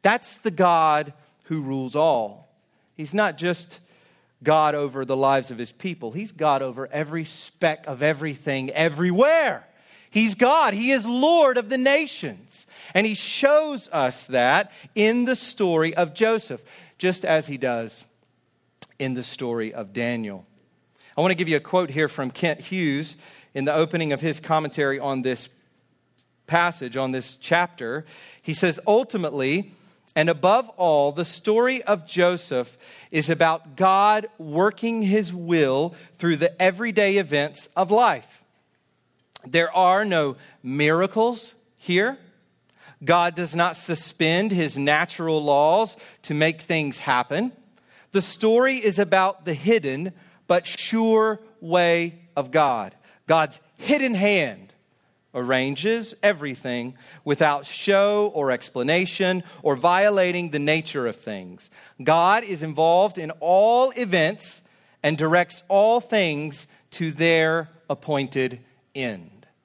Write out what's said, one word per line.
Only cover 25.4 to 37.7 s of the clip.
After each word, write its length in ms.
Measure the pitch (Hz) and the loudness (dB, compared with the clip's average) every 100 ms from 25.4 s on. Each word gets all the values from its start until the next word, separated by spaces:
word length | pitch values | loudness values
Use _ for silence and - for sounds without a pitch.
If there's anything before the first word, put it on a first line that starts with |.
| - _ _ _ _ _ _ _ _ _ - | -10 _ _ _ _ _ _ _ _ _ -2
passage, 480 | 170 175 165 123 127 | 0 0 -4 -8 -4
on 160 | 131 | -4
this 240 | 131 - - | -4 -8 -16
chapter. 680 | - 165 175 - 117 139 160 - - - | -2 0 0 -6 -8 -8 -10 -20 -20 -16
He 120 | - | -8
says, 260 | 156 185 156 - | 0 0 0 2
"Ultimately, 880 | 214 262 214 156 139 131 170 202 - _ _ _ - | 2 2 -4 -4 -2 -2 -2 -4 -16 _ _ _ 0
and 120 | 160 | 0
above 420 | 156 180 226 226 | 2 2 2 0
all, 420 | - 175 147 143 | -2 2 2 2
the 120 | 147 | -2
story 600 | 170 - - 220 247 262 | -8 -6 0 2 2 -2
of 240 | 196 202 156 | -2 -2 -2
Joseph 720 | 175 175 175 - 127 120 _ - - - | 2 2 2 -4 -6 -6 _ -20 -20 -6
is 180 | 156 147 | -4 -2
about 460 | 165 165 165 151 135 | 2 2 2 -6 0
God 520 | 190 190 208 214 220 _ | 2 4 4 2 -2 _
working 640 | 160 151 202 214 233 226 | -6 0 0 0 -6 -2
his 280 | 202 208 175 | 0 0 -2
will 600 | 180 170 170 139 131 170 170 - _ | -8 0 2 2 2 -2 -6 -20 _
through 200 | 170 160 | -2 0
the 220 | 165 - | 0 2
everyday 580 | 190 185 233 214 202 196 | 0 0 -2 2 2 2
events 520 | 160 143 147 147 - | 0 -2 -2 -6 -8